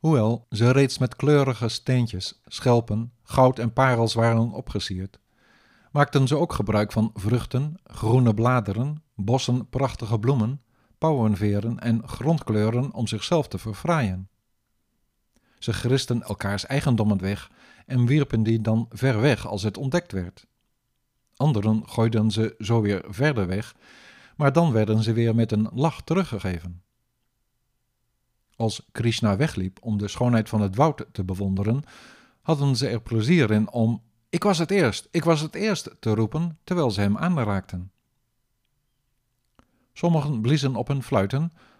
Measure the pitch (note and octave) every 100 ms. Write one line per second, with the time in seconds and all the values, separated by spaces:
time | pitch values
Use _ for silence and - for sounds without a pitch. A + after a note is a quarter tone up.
0 | D#3+ D3+ A2 A#2 _ G2+ A#2 C3 C3+ -
1 | B2+ - C#3 D3 C3+ A#2+ A#2 - - B2+
2 | A#2 F#2 - - _ - - A#2+ A#2 A2
3 | A#2 _ _ - C3 C3 A#2 A#2 C3 A#2+
4 | A2+ A#2 A2+ A2+ A#2 - - G#2 - F#2
5 | F#2+ _ _ _ _ _ _ _ _ D3
6 | C#3+ C#3+ C3 D3 F3 - G2+ G#2+ G#2 -
7 | A2 - F#2+ B2 - B2+ D3 D#3+ _ -
8 | A2 B2 A#2+ G#2+ A#2 B2+ G#2 G2 C3+ D3+
9 | _ - G2 B2+ - B2+ A2 C3 C3 -
10 | A2+ A2+ A2+ C#3 G#2+ C#3+ _ _ _ _
11 | D#3+ D3 A2 G2+ G#2 G2+ A2+ A#2 A#2+ A2+
12 | - - C3 E3 - G#2+ A2 A#2 C3+ -
13 | A2+ A2 - E3+ - F#2 A2 A2 - E3
14 | A2+ F2+ F#2+ _ _ _ _ _ _ _
15 | _ _ _ _ _ _ - A2 A#2+ C3
16 | - A#2 - G2+ G2+ G2+ - C#3 C#3+ A#2
17 | G#2+ G2 F#2+ G2+ - _ - - - B2+
18 | A#2+ D3+ C#3+ A2+ A2 A2+ A2 A2 A#2+ A2
19 | C3 A2 C3 A2+ - G2+ G2+ - C3+ E3+
20 | - G2 F2 - _ _ _ _ _ _
21 | _ _ _ _ D3+ A2+ G#2+ A2 - -
22 | A2+ A2 A2 G#2 A2 - G#2 A#2 G#2 G2
23 | - G2+ C#3+ B2 F#2 F#2 A2 - - -
24 | - - - _ D3 C3+ E3+ A2 G#2+ A2
25 | A2 A2+ A#2 A2+ A2+ G#2 G#2+ A#2+ D#3 -
26 | - E3+ F3+ G#2 F#2 F2+ E2+ F2 _ _
27 | _ _ _ _ _ _ _ _ _ _
28 | _ _ _ _ _ _ A2 - - -
29 | A#2 A2+ A2+ G2 D#3 - F#2 - - G#2
30 | G2+ - B2 A#2 G#2+ A2 G2+ F#2+ D#3 C#3+
31 | - - F#2 F#2 G2 F#2+ G2+ B2+ D3 -
32 | - - _ _ - D#3 C#3 B2+ C3+ A2+
33 | - A2+ A2 F3+ A#2 G#2+ G#2+ A#2+ A2+ A#2
34 | _ _ _ E3+ G#3 E3+ D#3+ G3 C#3+ -
35 | - E3+ D#3+ D#3+ D#3 - G#3+ G3 - _
36 | - G#2+ A2 D#3 E3+ D#3+ - F3+ C#3 G#2
37 | G2+ G2+ F3 E3+ G#2+ G2 - F2+ F#2 _
38 | _ _ _ _ _ _ _ _ _ _
39 | _ _ _ _ _ _ _ _ _ -
40 | E3+ E3 C#3+ C3 A2 D3+ C#3 A#2+ - C#3
41 | A#2+ A#2+ G2 C3+ E3 _ _ _